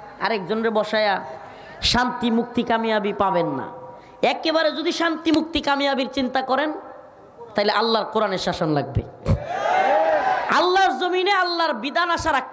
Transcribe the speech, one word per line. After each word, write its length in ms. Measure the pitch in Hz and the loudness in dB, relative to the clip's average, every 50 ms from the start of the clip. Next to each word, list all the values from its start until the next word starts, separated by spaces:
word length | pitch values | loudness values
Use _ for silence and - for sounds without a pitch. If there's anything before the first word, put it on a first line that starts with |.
| - - - - | -18 -18 -10 -4
আরেকজনরে 500 | 156 196 226 208 180 156 214 220 226 226 | -2 -2 -2 -2 -2 -4 -4 -2 0 0
বসায়া 540 | 214 214 208 - - 214 214 208 190 185 - - - - - - - - - - - - - | 0 0 -2 0 0 0 2 2 0 0 -2 -6 -12 -14 -16 -18 -18 -18 -18 -18 -12 -4 -2
শান্তি 480 | - - 233 247 247 247 - - 240 | 0 2 2 2 0 -2 -2 -2 0
মুক্তি 320 | 226 226 233 240 - 247 220 | 2 0 0 0 -2 -2 0
কামিয়াবি 500 | - 226 226 220 226 220 214 196 208 196 | 0 0 0 0 0 0 0 0 0 0
পাবেন 340 | - 202 190 185 175 170 | 0 0 2 2 2 2
না। 220 | 160 143 131 - - - - - - - - - - - - - | 0 -2 -4 -6 -8 -12 -14 -16 -16 -18 -18 -20 -20 -10 -2 0
একেবারে 500 | 233 277 - - 320 311 320 320 311 294 | 0 0 0 0 0 2 2 2 2 0
যদি 200 | 269 311 339 320 | 0 -2 -2 0
শান্তি 400 | - 330 339 320 311 - 320 311 | 0 0 0 0 0 0 2 2
মুক্তি 280 | 311 269 - - 294 | 2 2 0 -2 -2
কামিয়াবির 480 | - 285 277 269 277 277 269 247 269 240 - | 0 0 0 2 2 0 2 0 -2 -2 -2
চিন্তা 300 | 277 262 247 254 269 247 | -2 -2 0 0 -2 0
করেন, 300 | 247 254 269 294 311 302 - - - - - - - - - - - - - - - - | 0 0 0 0 0 -2 -6 -10 -14 -18 -18 -20 -20 -20 -20 -20 -20 -20 -20 -14 -6 -2
তাহলে 180 | - 202 208 196 | 0 2 2 4
আল্লাহর 320 | 202 220 233 226 220 196 | 2 2 2 2 2 0
কোরআনের 340 | - - 220 214 202 190 175 | 0 0 0 0 2 0 0
শাসন 300 | - 190 175 - 180 160 | -2 -2 -2 0 0 2
লাগবে। 340 | 151 143 135 - - - - - - - - - - - - - - - - - - - - - 294 311 320 320 320 302 - - - - - - - | 2 2 0 0 -2 -4 -4 -4 -10 -8 -2 0 0 0 0 -4 -4 -2 0 2 2 4 4 4 4 4 4 4 2 2 2 2 0 0 0 0 2
আল্লাহর 420 | 269 320 359 370 381 392 359 - 240 | 2 4 4 4 4 4 4 2 0
জমিনে 340 | 359 359 349 370 370 381 403 | -2 0 0 0 2 2 2
আল্লাহর 400 | 381 370 359 349 339 330 320 294 | 2 2 0 0 0 0 0 0
বিধান 380 | 220 208 285 - 330 349 339 | -2 -4 -4 -2 0 0 0
আসার 240 | 330 - - 320 302 | 0 -2 0 0 0
আগ 100 | 262 262 - | 0 0 -2